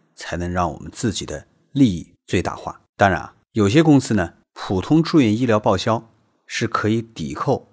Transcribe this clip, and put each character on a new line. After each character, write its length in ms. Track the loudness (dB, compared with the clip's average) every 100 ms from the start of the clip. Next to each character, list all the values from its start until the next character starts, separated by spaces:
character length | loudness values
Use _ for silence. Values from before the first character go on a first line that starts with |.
| _
才 220 | -18 -10 -6
能 140 | -4
让 220 | -2 -4
我 60 | -6
们 120 | -14
自 200 | -6 -4
己 120 | -4
的 220 | -8 -12 -14 _ _
利 200 | 2 2
益 220 | 2 -8 _ -4
最 160 | -2
大 120 | -2
化。 260 | -6 -12 -16 _ 2
当 140 | 2
然 100 | 2
啊， 140 | -6 _ _
有 160 | 0 2
些 140 | 4
公 180 | 6 4
司 140 | 4
呢， 200 | -2 -2 _ _
普 280 | -14 -4 -2
通 220 | 2 2
住 180 | 4 4
院 160 | 4 2
医 100 | 2
疗 120 | 0
报 180 | 2 0
销 320 | 0 -4 -6 _ _ _ -12
是 220 | -6 -4
可 200 | -2 0
以 120 | -2
抵 340 | -4 -10 -10
扣 340 | -6 -4 -4 _